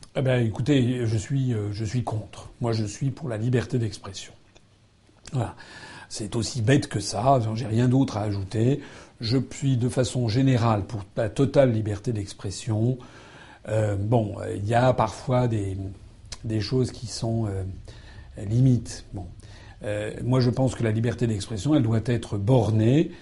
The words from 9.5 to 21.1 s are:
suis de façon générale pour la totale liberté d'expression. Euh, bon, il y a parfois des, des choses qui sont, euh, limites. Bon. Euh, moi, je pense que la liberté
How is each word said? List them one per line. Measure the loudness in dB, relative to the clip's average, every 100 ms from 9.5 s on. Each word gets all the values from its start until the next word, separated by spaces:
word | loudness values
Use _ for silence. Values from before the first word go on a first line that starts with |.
suis | -2 0 2
de | 2
façon | 0 0 0 0
générale | 2 4 4 4 2
pour | 0 -8 -8 -4
la | -2
totale | 2 2 6 4
liberté | 4 -2 -4 -4
d'expression. | -4 -6 -8 -10 -8 -2 0 2 0 -6 -20 -20 -20 -20 -16 -4
Euh, | -2 0 0
bon, | 2 2 0 -4 -6
il | -6 0
y |
a | 4 4
parfois | 4 0 -2 -2 0 2
des, | 0 -4 -6 -8 -12 -18 -20 -16 -12
des | -4 -2
choses | 0 0 0
qui | -4 -10
sont, | -6 -2 -2 -2
euh, | -4 -6 -10 -14 -18 -18 -20 -18 -12 -2
limites. | 4 6 4 0 -12 -12
Bon. | -12 -12 -14 -20 -20 -20 -12
Euh, | -6 -4 -4 -6
moi, | 0 4
je | 4
pense | 4 0
que | 2
la | 0
liberté | 2 0